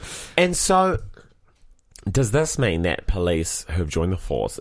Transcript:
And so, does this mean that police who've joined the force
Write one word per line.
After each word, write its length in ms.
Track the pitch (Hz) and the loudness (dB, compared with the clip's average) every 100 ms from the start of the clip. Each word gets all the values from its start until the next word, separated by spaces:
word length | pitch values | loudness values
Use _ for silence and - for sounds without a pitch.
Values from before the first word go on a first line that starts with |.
| - - - - | -14 -14 -4 2
And 220 | 180 175 | 2 2
so, 400 | - 185 185 170 - - - _ _ _ - - _ - - | 2 4 4 0 -6 -16 -20 _ _ _ -20 -20 _ -10 -2
does 200 | 95 120 | 0 2
this 280 | 139 156 - | 2 2 0
mean 220 | 120 82 | 0 2
that 260 | 85 67 - | 0 0 0
police 580 | 98 87 85 80 - - | 0 2 0 -2 -6 -4
who've 180 | 82 80 | -4 -2
joined 240 | 82 87 | 0 0
the 60 | 92 | -2
force 400 | - 65 52 - | -2 -2 -2 -4